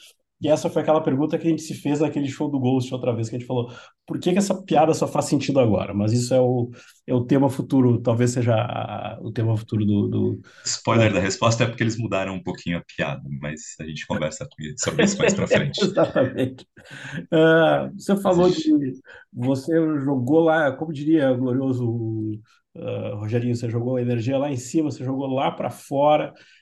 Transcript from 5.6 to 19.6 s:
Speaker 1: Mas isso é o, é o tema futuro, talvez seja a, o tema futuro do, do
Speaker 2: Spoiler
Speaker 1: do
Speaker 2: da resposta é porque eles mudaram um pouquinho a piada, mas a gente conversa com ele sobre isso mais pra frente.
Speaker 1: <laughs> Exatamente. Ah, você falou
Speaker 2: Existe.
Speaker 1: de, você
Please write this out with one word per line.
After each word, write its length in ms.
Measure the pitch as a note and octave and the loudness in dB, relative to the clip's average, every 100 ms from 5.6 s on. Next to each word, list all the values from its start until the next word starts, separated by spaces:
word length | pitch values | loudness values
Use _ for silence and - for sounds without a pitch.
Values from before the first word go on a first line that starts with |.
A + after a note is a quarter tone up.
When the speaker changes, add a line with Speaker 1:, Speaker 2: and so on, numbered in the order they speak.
| A#2 G2 - | 4 2 0
Speaker 1:
Mas 200 | G2+ G#2+ | -2 0
isso 200 | B2 A#2+ | 0 2
é 80 | C3 | 2
o, 300 | B2+ B2+ A#2+ A#2+ - _ - | 2 2 -2 -8 -20 _ -2
é 40 | |
o 120 | B2+ | 0
tema 260 | B2 C#3 C3+ | 2 4 4
futuro, 500 | B2 B2 C3+ B2 A#2 | 0 0 4 4 4
talvez 300 | - A#2 B2 | 2 2 2
seja 240 | B2 A#2 | 2 2
a, 640 | A2 A2 - G#2+ G#2 - A#2 | 2 0 -4 -6 -8 -10 -10
o 120 | A#2+ | -8
tema 240 | A#2 A2+ G#2+ | -2 0 0
futuro 280 | - A2 | -2 0
do, 220 | G#2 G2+ G#2 | 2 2 2
do 340 | G#2+ G2+ G2+ - - | 0 -2 -4 -10 -12
Speaker 2:
Spoiler 440 | - - - A2+ G#2+ | -8 -4 2 4 4
Speaker 1:
do 60 | |
Speaker 2:
da 60 | F#2+ | 4
resposta 440 | G2 - A2+ A#2 | 0 2 2 2
é 20 | A#2 | 0
porque 160 | - | 0
eles 160 | A#2 G#2 | -2 -2
mudaram 380 | G#2+ F#2+ F#2+ F#2 | -4 -4 -4 -6
um 60 | |
pouquinho 360 | F2+ F2+ F2 E2+ | -6 -8 -4 -6
a 60 | |
piada, 440 | - - D#2 C#2 C#2 C#2 | -6 -6 -6 -6 -8 -8
mas 340 | D2 D2 - - | -8 -10 -14 -14
a 40 | |
gente 220 | D#2+ D2+ - | -12 -10 -6
conversa 380 | D2 D2+ - | -4 -4 -8
com 180 | C#2+ - | -14 -14
ele 160 | D2+ D2 | -12 -6
sobre 260 | - - | -4 0
isso 140 | G3+ - | 0 2
mais 160 | A3 | 0
pra 140 | G3+ F3 | 0 2
frente. 320 | G#3 D3 - | 0 0 0
Speaker 1:
<laughs> 20 | |
Exatamente. 840 | G3 - E3 D#3 B2+ - C3 - - - - - C3+ C#3+ - | 0 2 0 2 0 0 -4 -6 -20 -20 -20 -18 -12 -12 0
Ah, 580 | E3 D#3+ E3 D#3 C#3+ C3+ | 4 6 6 4 2 -2
você 240 | - - G3 | -6 -2 0
falou 240 | - F3 F3+ | 2 4 4
Speaker 2:
Existe. 320 | D#3 D#3 D3+ | 4 2 2
Speaker 1:
de, 140 | C3+ - - - _ | 0 -8 -16 -20 _
você 400 | - B2 C3 | -4 0 0